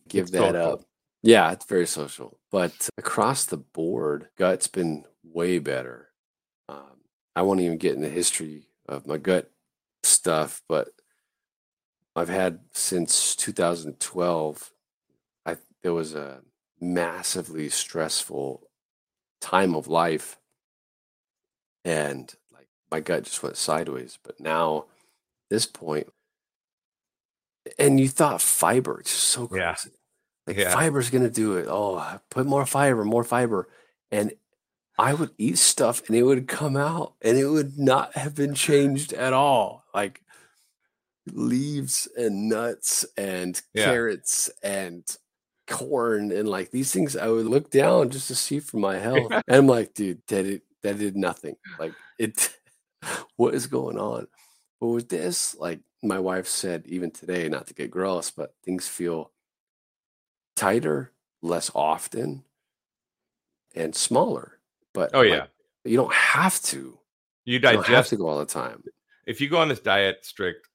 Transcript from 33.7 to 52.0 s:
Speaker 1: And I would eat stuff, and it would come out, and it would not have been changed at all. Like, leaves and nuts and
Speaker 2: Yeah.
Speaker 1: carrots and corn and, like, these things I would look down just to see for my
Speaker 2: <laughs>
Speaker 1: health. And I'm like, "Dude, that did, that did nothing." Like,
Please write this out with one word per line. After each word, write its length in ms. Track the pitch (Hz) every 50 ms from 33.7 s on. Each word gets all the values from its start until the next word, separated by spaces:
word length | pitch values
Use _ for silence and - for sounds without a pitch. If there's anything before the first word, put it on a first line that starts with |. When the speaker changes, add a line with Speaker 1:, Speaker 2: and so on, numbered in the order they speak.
| _ _ _ _ _ _ _ _
Speaker 1:
And 220 | 107 104 104 107 - - _ _ _ _ _ _ _ _ _ _ _ -
I 140 | - 127 143
would 160 | 151 165 110 - -
eat 180 | 107 127 180 170
stuff, 480 | - - - - 135 113 123 - - -
and 100 | 110 117
it 60 | 120
would 240 | 131 139 127 131 131
come 300 | - - 151 147 135 139
out, 380 | 143 151 165 165 151 - - _
and 160 | - 110 120 131
it 100 | 135 139
would 300 | 156 156 143 139 139 143
not 360 | 139 131 127 139 - - - 147
have 180 | 135 151 147
been 200 | 147 143 143 139
changed 580 | 135 - - 151 143 139 139 139 139 147 - -
at 200 | - 123 131 131
all. 520 | 131 143 147 135 117 101 - - - _ _ -
Like, 300 | 98 104 98 - - _ _ - - _ _ _ _ _ _ _ _ _ _ _ _ _ _ _ _ _ -
leaves 760 | - - 117 120 123 127 139 147 147 143 135 131 - - - - - 120
and 320 | 120 110 101 98 104 110
nuts 560 | 110 110 117 120 113 - - - - - - - _ -
and 440 | 98 98 92 90 90 90 90 - - _ -
Speaker 2:
Yeah. 240 | 107 107 95 123 120
Speaker 1:
carrots 520 | 117 113 101 - - - - - - - - _ -
and 420 | 101 98 98 95 90 85 87 - - - - _ _ _ _ _ _ _ _ _ -
corn 640 | - - 123 135 147 127 117 117 110 104 104 104
and, 180 | 90 98 107 107
like, 220 | 95 95 92 -
these 200 | - 123 135 - -
things 220 | 185 170 143 135 -
I 100 | - 113
would 160 | 113 113 113 110
look 220 | 123 143 156 -
down 380 | - 202 - - - 175 147 127
just 160 | 135 135 135 -
to 60 | 127
see 240 | - - - 139 147
for 180 | 147 - - 110
my 200 | 101 98 95 92
Speaker 2:
<laughs> 0 |
Speaker 1:
health. 360 | 101 113 131 - 120 110 - 220 - -
And 100 | 127 135
I'm 100 | 139 135
like, 260 | 123 113 107 - -
"Dude, 260 | - 104 95 87 - _ -
that 160 | 107 95 95
did, 180 | 98 98 92 - _ _ _ -
that 160 | 101 101 104
did 160 | 104 101 95 98
nothing." 380 | 95 87 80 - - 76 - - - 95 87 -
Like, 160 | 80 82 - -